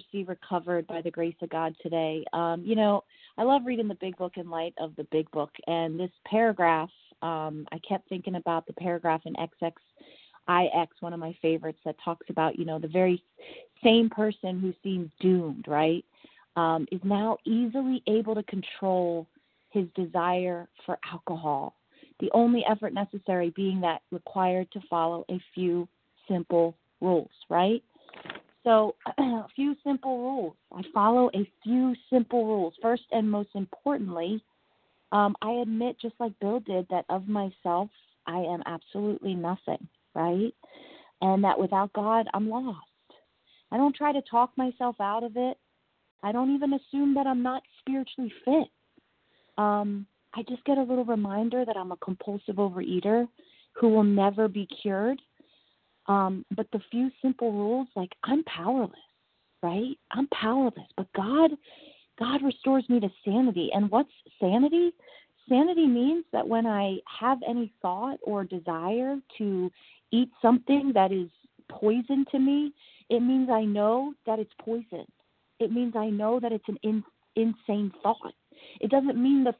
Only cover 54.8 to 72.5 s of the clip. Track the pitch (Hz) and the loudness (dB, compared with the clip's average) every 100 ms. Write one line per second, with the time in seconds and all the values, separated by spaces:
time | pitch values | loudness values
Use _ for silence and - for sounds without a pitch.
54.8 | 208 190 226 277 _ _ _ _ _ _ | -4 -2 -2 -2 _ _ _ _ _ _
55.8 | _ _ - 196 190 190 - 196 214 208 | _ _ 0 2 2 -2 -6 -6 -4 -6
56.8 | - 240 262 - 262 254 233 202 208 254 | -4 -2 -2 0 -2 0 -2 0 0 -2
57.8 | 254 190 185 - 226 294 320 165 180 262 | -4 -8 -8 -8 -2 -2 -2 -6 -2 0
58.8 | 220 - _ _ _ _ _ _ 175 190 | -2 -6 _ _ _ _ _ _ -4 -2
59.8 | 254 - _ 220 277 - 220 262 254 - | -4 -8 _ -4 -2 0 0 2 0 -2
60.8 | - - 190 196 202 294 320 294 - - | -14 -10 -6 -4 0 4 4 2 -12 -20
61.8 | - - _ - 233 277 269 - 269 269 | -20 -20 _ -8 -2 0 0 0 2 2
62.8 | 247 240 196 - 208 226 254 175 156 196 | 4 2 2 -4 0 2 2 2 -2 0
63.8 | 202 226 285 _ - - 185 226 294 339 | 2 2 0 _ -20 -2 2 4 4 4
64.8 | 349 - - - _ _ - 254 339 330 | 2 -2 -20 -20 _ _ 2 4 4 4
65.8 | 294 240 269 339 - 226 - 226 226 208 | 4 4 2 0 -2 -4 0 0 0 0
66.8 | 196 190 - - 240 262 233 240 226 _ | -2 -4 -10 -4 0 0 -2 -4 -4 _
67.8 | 180 190 262 - - 202 185 180 175 160 | -4 -4 -6 -6 -4 -4 -4 -6 -4 -4
68.8 | 180 233 262 277 - - 208 185 180 _ | -2 -2 -2 -4 -8 -6 -2 -2 -2 _
69.8 | - _ _ 233 247 - 226 247 - 285 | -20 _ _ 0 0 2 4 4 4 2
70.8 | 277 208 190 190 175 _ _ _ - - | 4 2 2 2 -4 _ _ _ -20 0
71.8 | 214 240 240 277 269 269 269 | 2 2 0 0 2 2 2